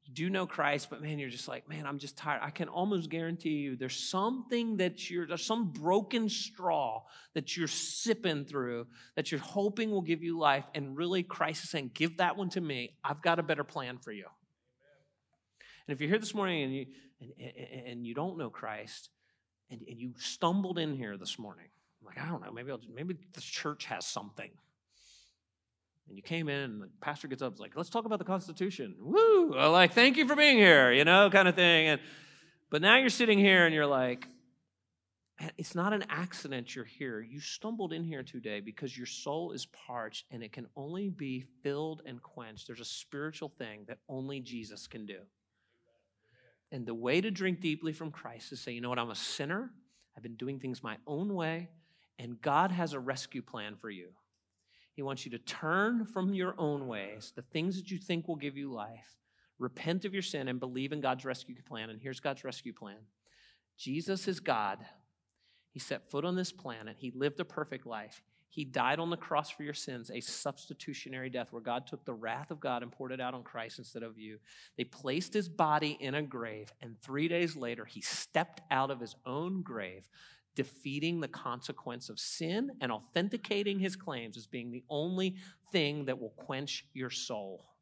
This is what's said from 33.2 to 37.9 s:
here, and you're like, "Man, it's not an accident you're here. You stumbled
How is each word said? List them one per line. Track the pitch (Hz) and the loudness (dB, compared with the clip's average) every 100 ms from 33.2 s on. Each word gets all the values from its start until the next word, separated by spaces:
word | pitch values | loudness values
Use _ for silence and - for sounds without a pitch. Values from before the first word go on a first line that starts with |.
| 233 202 | 6 10
here, | 202 185 | 10 10
and | 170 | 8
you're | 156 143 | 6 4
like, | 135 127 123 - - _ _ _ _ _ _ _ _ _ - | 4 2 0 -8 -20 _ _ _ _ _ _ _ _ _ -12
"Man, | 156 - | -10 -8
it's | 165 170 | -6 0
not | 190 | 2
an | 214 - | 0 -2
accident | 156 180 - 143 131 120 | -4 -4 -8 -6 -6 -6
you're | 135 | -10
here. | 113 - 135 110 | -12 -8 -6 -6
You | 113 143 | -8 -12
stumbled | - - 220 226 185 | -10 -8 -6 -4 -4